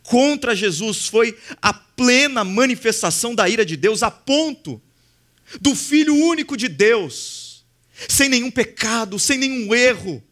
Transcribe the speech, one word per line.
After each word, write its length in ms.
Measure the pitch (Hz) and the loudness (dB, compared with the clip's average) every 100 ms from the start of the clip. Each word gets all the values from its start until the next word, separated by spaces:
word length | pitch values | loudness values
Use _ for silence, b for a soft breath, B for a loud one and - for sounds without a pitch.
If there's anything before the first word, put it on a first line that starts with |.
contra 540 | - 240 277 285 262 | 2 2 2 0 -2
Jesus 520 | 202 202 156 220 202 - | -2 -2 -2 -6 -6 -2
foi 300 | 220 233 214 B 262 | 0 0 -2 B -2
a 120 | 208 | -2
plena 720 | - _ - 247 247 285 254 | -2 _ -2 2 4 2 0
manifestação 920 | 190 196 254 240 226 220 180 156 233 | -2 0 0 0 -2 -2 -2 -2 -2
da 140 | 233 180 | 0 2
ira 160 | 226 | 2
de 100 | 185 | -2
Deus, 260 | 156 185 220 | 0 -2 0
a 80 | 226 | -2
ponto 720 | - - 285 320 269 160 113 _ _ _ _ _ _ B B | -4 0 0 0 -6 -12 -14 _ _ _ _ _ _ B B
do 160 | 277 | -2
Filho 400 | 262 - 294 311 | -2 0 2 4
único 400 | 294 330 320 285 | 4 2 0 -4
de 120 | 269 233 | -6 -6
Deus, 960 | 139 208 226 160 - - - - - _ _ _ B B | 2 2 2 -2 -10 -14 -14 -18 -20 _ _ _ B B
sem 220 | - 277 | 0 2
nenhum 200 | 254 247 | 2 0
pecado, 680 | - 220 - 220 226 214 196 | -4 -4 -4 -4 -4 -4 -4
sem 180 | - 262 | -2 0
nenhum 360 | 269 262 208 | -2 -4 0
erro 480 | 233 247 202 180 131 _ | 4 4 2 -6 -10 _